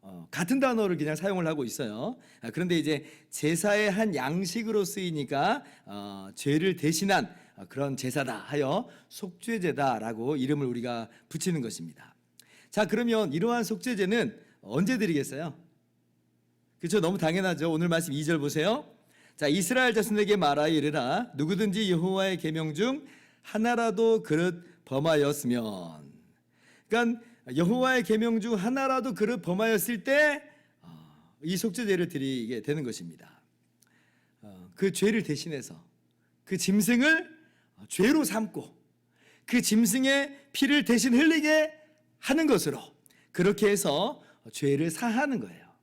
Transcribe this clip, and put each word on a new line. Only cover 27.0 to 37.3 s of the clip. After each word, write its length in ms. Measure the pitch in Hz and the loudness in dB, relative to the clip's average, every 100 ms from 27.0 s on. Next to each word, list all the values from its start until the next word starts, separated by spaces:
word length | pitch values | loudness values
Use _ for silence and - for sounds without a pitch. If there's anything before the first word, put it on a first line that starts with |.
| 233 233 - _ - 127 | 2 0 -8 _ -6 0
여호와의 480 | 170 240 254 254 | 2 2 2 2
계명 360 | 190 214 233 226 | 2 2 2 0
중 140 | 214 | 0
하나라도 600 | 220 196 262 269 262 254 | -2 0 0 0 0 -2
그릇 280 | 190 208 240 | -2 -2 -2
범하였을 600 | 170 180 220 220 - 233 | -2 0 2 2 0 -4
때, 360 | - 277 302 294 - _ _ _ | 0 4 4 2 -8 _ _ _
어, 520 | - 156 - _ _ _ | -20 -20 -20 _ _ _
이 140 | 151 185 | -4 -2
속죄제를 520 | 226 180 220 185 170 | -2 -4 0 0 0
드리게 540 | 147 135 131 113 120 | -2 -4 -4 -4 -6
되는 220 | 104 151 | -4 -4
것입니다. 580 | 127 107 87 78 - _ _ _ _ _ _ _ _ _ _ _ | -4 -8 -12 -18 -20 _ _ _ _ _ _ _ _ _ _ _
어, 280 | 104 92 90 | -20 -20 -20
그 180 | - 196 | -2 -2
죄를 320 | - 196 220 | 2 2 2
대신해서 600 | 180 143 - 143 113 80 _ _ _ _ _ _ | -2 -6 -6 -10 -10 -18 _ _ _ _ _ _
그 120 | _ 185 | _ -4
짐승을, 720 | - 202 190 240 277 320 349 | 2 2 4 4 4 2 0